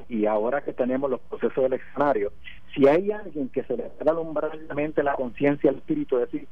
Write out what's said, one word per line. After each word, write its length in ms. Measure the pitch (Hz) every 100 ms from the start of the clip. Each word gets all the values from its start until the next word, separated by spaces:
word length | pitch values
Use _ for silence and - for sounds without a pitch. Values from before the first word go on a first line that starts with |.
| -
y 180 | 113 104
ahora 340 | 107 113 139
que 120 | 156
tenemos 360 | - 127 131 143
los 120 | 123
procesos 420 | - 139 113 -
eleccionarios, 680 | 131 127 - - 143 110 101 - - - - -
si 120 | 135
hay 220 | 160 202
alguien 400 | 208 202 147 131
que 140 | 131
se 120 | 113 120
le 60 |
pueda 280 | 117 - 143
alumbrar 440 | 165 160 151 156 156 156
la 80 | 139
mente, 260 | 151 151
la 140 | 143 135
conciencia, 540 | 123 - 143 143 147
el 60 | 131
espíritu, 400 | - 151 143 127
de 80 | 120
decir, 200 | 151 -